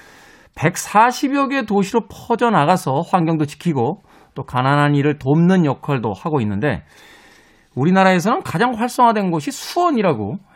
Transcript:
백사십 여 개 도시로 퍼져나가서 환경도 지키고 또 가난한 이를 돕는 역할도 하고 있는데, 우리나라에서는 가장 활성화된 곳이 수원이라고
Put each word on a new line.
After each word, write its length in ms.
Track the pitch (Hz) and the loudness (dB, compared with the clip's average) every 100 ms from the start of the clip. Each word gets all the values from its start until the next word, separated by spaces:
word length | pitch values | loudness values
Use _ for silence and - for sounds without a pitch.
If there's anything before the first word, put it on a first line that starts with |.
| - - - - _ - | -20 -20 -20 -20 _ -6
백사십 800 | 156 180 - 208 233 240 285 277 | -4 -4 -2 2 2 2 -2 -2
여 120 | 262 | -2
개 160 | 277 220 | -2 -2
도시로 420 | 202 190 233 220 | -2 0 -2 -4
퍼져나가서 960 | - - 233 240 196 147 180 - 131 170 | -8 -6 0 2 2 2 0 0 -4 0
환경도 340 | 190 160 165 147 | 0 0 0 -2
지키고 560 | - 175 143 120 185 _ - _ - | -4 -4 -2 -2 -4 _ -20 _ -14
또 80 | |
가난한 520 | - 123 131 143 147 147 | -6 0 2 4 4 2
이를 240 | 143 147 | 2 0
돕는 460 | 127 151 170 190 156 | 0 4 4 4 2
역할도 480 | 127 - 139 110 | 0 -4 -4 -4
하고 280 | 98 170 151 | -6 -4 -2
있는데, 420 | 107 101 147 95 - _ - - - - _ _ _ - | -2 -2 -2 -4 -8 _ -20 -20 -20 -20 _ _ _ -2
우리나라에서는 640 | 143 185 190 185 175 285 | 0 4 4 2 0 -2
가장 300 | - 160 240 | -4 -2 -2
활성화된 560 | 233 240 - 240 220 190 | -2 -4 2 2 2 0
곳이 220 | 165 143 | -2 -4
수원이라고 840 | - - - 349 262 196 123 101 165 - | -10 -6 -2 0 2 0 0 -4 -8 -10